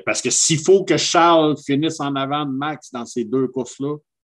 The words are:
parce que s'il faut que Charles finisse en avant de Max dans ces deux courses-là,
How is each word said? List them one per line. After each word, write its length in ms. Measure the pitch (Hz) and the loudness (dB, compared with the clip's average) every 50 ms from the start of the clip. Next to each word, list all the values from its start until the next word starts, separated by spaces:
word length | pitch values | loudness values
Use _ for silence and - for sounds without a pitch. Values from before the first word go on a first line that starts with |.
| - | -4
parce 180 | - - - - | -4 -4 -4 -2
que 80 | 156 | -2
s'il 300 | - - - - 160 147 | 0 0 0 0 0 0
faut 240 | - 185 190 196 185 | 4 4 4 4 4
que 120 | - 160 | 2 0
Charles 600 | 143 - - - 175 165 170 170 165 156 151 143 - | 0 0 2 4 4 6 6 6 6 4 2 0 -2
finisse 420 | - - 139 139 156 160 156 - | -2 -2 -2 0 0 -2 -2 -4
en 140 | 147 143 139 | -6 -4 -4
avant 320 | 139 135 135 147 147 151 | -4 -4 -4 -4 -4 -4
de 60 | 139 131 | -4 -4
Max 380 | 135 147 151 151 - - - | -4 -4 -6 -6 -8 -12 -14
dans 140 | - 120 117 | -12 -12 -10
ces 200 | - - 123 117 | -8 -6 -6 -4
deux 240 | 104 123 135 131 123 | -2 0 0 0 0
courses-là, 480 | - 131 120 - - - 139 143 151 151 _ _ _ _ _ | -2 -4 -8 -8 -8 -10 -8 -8 -8 -8 _ _ _ _ _